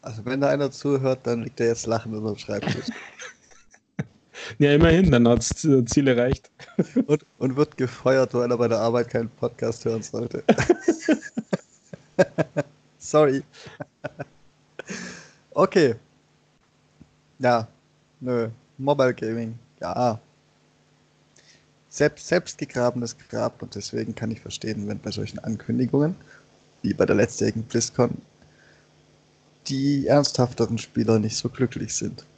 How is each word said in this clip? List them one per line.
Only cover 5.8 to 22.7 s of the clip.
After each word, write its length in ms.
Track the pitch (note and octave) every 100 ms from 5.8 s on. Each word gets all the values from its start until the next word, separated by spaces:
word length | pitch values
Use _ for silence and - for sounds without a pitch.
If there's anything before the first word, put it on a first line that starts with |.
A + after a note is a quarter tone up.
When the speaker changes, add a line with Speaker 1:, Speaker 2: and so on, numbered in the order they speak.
| A#2
Speaker 2:
Ziel 200 | - C#3
erreicht. 420 | A#2+ B2 A#2+ - _ - -
<laughs> 300 | F3 - -
Speaker 1:
Und, 180 | D3+ _ _
und 180 | C3 C3
wird 220 | D3+ -
gefeuert, 560 | B2+ - - C3+ B2+
weil 180 | B2 A#2+
er 60 | A#2+
bei 100 | A#2+
der 120 | A2+
Arbeit 300 | A2+ A#2+ A#2
keinen 200 | B2+ A2+
Podcast 560 | _ A#2+ - A2+ A2+ A#2+
hören 160 | A2+
sollte. 420 | G#2+ - - - -
<laughs> 60 | - - - - D#4+ - D4+ - - - F#3+ _ _ _ - _ - C#3 - D#3+ - - _ _ _
Sorry. 460 | - D3+ D3+ C3+ - - - - - _ D3 - C#3+ _ _ _ _ _ - - - - - _ _
Okay. 440 | - F#3+ G3 C#3+ A2 _ _ _ _ _ _ _ _ _ _ - _ _ _
Ja, 280 | B2+ A#2+ A2+ _ _ _ _ _
nö. 300 | B2+ B2 A2+ A2+ _ _
Mobile 360 | C3+ C#3+ C3
Gaming, 440 | B2 A2+ A2+ A2+ A2+ _ _
ja. 400 | E2+ F#2+ B2 A2 _ _ _ _ _ _ _ _ _ _ _ _ _ _ _ _ _
Selbst, 380 | - D3 - -
selbst 300 | F3+ - -
gegrabenes 580 | C#3